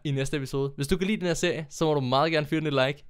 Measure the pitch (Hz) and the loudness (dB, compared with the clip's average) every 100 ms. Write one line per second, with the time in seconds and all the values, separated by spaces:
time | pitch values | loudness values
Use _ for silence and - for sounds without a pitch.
0 | 151 135 139 151 131 139 139 139 139 180 | -4 -2 -2 -4 -4 -2 -4 -4 0 0
1 | 190 214 175 160 180 151 156 - 160 147 | 2 0 0 0 0 -2 -6 -2 2 2
2 | 127 131 160 156 147 160 151 139 131 143 | 2 2 4 2 0 -2 0 2 2 -2
3 | - | -8